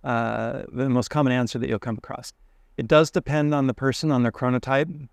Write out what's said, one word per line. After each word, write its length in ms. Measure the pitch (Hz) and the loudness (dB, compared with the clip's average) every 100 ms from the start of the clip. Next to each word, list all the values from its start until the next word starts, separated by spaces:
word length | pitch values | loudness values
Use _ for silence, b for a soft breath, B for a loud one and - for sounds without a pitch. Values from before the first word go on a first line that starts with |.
uh, 600 | 131 117 113 113 117 - - | -4 -2 -2 -4 -4 -6 -8
the 160 | 117 135 | -4 0
most 200 | 123 120 | 2 0
common 220 | 147 131 | 0 2
answer 260 | 127 120 120 | 2 0 -2
that 100 | 123 | -4
you'll 100 | 107 | -4
come 200 | 120 107 | -4 -8
across. 340 | - - - _ - _ _ - | -8 -14 -14 _ -20 _ _ -8
It 100 | 113 | 4
does 220 | 156 160 | 4 6
depend 440 | - - 151 147 | 0 0 0 2
on 120 | 147 131 | 2 0
the 80 | |
person, 360 | 117 135 - 156 | 0 -2 0 0
on 120 | 131 | 2
their 100 | 120 | 2
chronotype, 760 | - 123 123 131 135 160 151 131 | 0 0 0 0 0 0 -6 -16